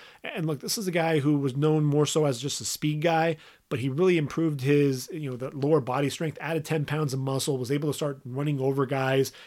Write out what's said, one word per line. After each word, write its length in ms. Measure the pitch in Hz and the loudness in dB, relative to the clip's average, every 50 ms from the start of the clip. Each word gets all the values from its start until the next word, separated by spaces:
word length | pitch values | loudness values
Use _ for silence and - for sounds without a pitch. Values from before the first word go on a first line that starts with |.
| - - - - | -20 -20 -20 -14
A-, 140 | - - 294 | -12 -10 -6
and 100 | 220 160 | -4 -2
look, 140 | 160 151 - | -2 -4 -4
this 180 | - 214 - 240 | -4 -6 -4 -4
is 80 | 202 | -4
a 60 | 185 | -2
guy 260 | 170 175 160 160 160 151 | 0 0 2 2 2 2
who 180 | 131 147 151 143 | 2 2 2 2
was 180 | 139 139 127 | 0 -2 0
known 280 | 143 147 156 156 156 151 | 0 2 2 4 4 4
more 220 | 147 143 147 147 | 4 4 4 2
so 200 | 143 - 160 151 | 2 2 2 2
as 120 | 143 127 117 | 2 0 -2
just 220 | 127 143 - - | -4 -6 -6 -6
a 40 | 110 | -6
speed 340 | - - - - 151 151 151 | -8 -6 -2 -2 -2 -2 0
guy, 380 | 151 170 165 160 160 170 156 156 - - - _ _ _ | 0 2 2 2 2 0 -2 -4 -10 -18 -20 _ _ _
but 100 | 151 123 | -4 -4
he 80 | 123 139 | -2 -2
really 300 | 131 147 185 185 180 165 | 0 2 4 4 4 4
improved 420 | 147 131 - - 165 160 151 135 | 2 0 0 0 0 0 0 0
his, 480 | 127 139 147 143 143 139 131 127 127 - | 2 4 4 6 4 4 2 0 -4 -8
you 200 | 185 160 151 135 | -10 -8 -8 -8
know, 60 | 127 | -8
the 140 | 117 131 143 - | -8 -8 -8 -4
lower 240 | 139 135 147 160 151 | -2 2 4 4 4
body 300 | 120 123 123 139 143 135 | 4 0 0 0 0 -2
strength, 260 | - - 170 156 147 - | -2 -4 -6 -6 -6 -6
added 240 | - 147 165 160 151 | -6 -4 -4 -4 -2
ten 200 | - 175 160 143 | -2 -2 -2 0
pounds 300 | - 147 151 156 135 127 | -2 -2 -2 -2 -2 -2
of 40 | 131 | -2
muscle, 380 | 131 135 135 135 - - 139 127 | -2 -2 -2 -2 0 -2 -2 -2
was 140 | 127 110 | -2 -2
able 160 | 139 147 151 147 | -2 0 0 -2
to 80 | 131 | -2
start 240 | - 156 143 139 139 - | -2 -4 -6 -6 -8 -10
running 360 | 123 123 135 147 151 147 131 | -8 -6 -4 -2 -2 -2 0
over 240 | 131 135 135 139 139 | 0 0 2 2 0
guys. 480 | 120 139 135 131 131 135 135 135 131 - - - | 0 0 0 0 2 4 4 2 2 -2 -10 -20